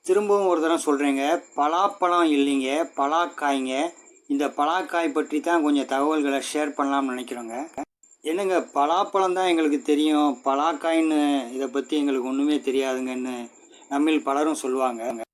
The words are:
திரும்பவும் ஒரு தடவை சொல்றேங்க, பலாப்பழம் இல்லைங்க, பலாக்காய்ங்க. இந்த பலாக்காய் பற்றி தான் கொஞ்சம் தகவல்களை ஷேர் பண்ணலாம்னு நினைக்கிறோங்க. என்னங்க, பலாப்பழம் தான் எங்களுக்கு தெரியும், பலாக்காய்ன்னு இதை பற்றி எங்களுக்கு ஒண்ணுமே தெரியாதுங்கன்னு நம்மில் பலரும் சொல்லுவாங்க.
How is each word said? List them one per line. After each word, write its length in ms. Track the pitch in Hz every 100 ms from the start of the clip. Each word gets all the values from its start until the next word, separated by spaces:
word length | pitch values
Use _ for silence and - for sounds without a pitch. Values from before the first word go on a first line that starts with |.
திரும்பவும் 440 | - 190 208 202 196
ஒரு 140 | 170
தடவை 220 | 165 165 156
சொல்றேங்க, 580 | 139 143 139 139 170 - -
பலாப்பழம் 680 | 147 170 196 202 180 175
இல்லைங்க, 680 | 165 147 139 139 131 147 165 -
பலாக்காய்ங்க. 920 | 139 165 170 - 147 139 131 131 165 - - - _
இந்த 200 | 139 143
பலாக்காய் 640 | - 147 180 165 175 165
பற்றி 280 | 147 139 151
தான் 240 | 156 170
கொஞ்சம் 220 | 147 143 135
தகவல்களை 560 | 135 151 156 143 139 123
ஷேர் 200 | 151 151 139
பண்ணலாம்னு 340 | 139 139 135
நினைக்கிறோங்க. 540 | 127 117 123 113 123 160 - 147 _ _ _
என்னங்க, 380 | 147 175 196 175
பலாப்பழம் 760 | - 143 143 175 196 196 190
தான் 140 | 180 185
எங்களுக்கு 340 | 165 156 143
தெரியும், 600 | - 147 156 151 147 123 135
பலாக்காய்ன்னு 1080 | 139 160 147 165 165 160 151 147 143 120
இதை 140 | 131 135
பற்றி 300 | 135 131 151
எங்களுக்கு 300 | 143 131 127
ஒண்ணுமே 280 | 135 143 147
தெரியாதுங்கன்னு 920 | - 131 135 131 127 127 127 123 120 - - - -
நம்மில் 340 | 139 156 156
பலரும் 380 | - 139 151 147
சொல்லுவாங்க. 600 | 131 131 127 117 123 117 -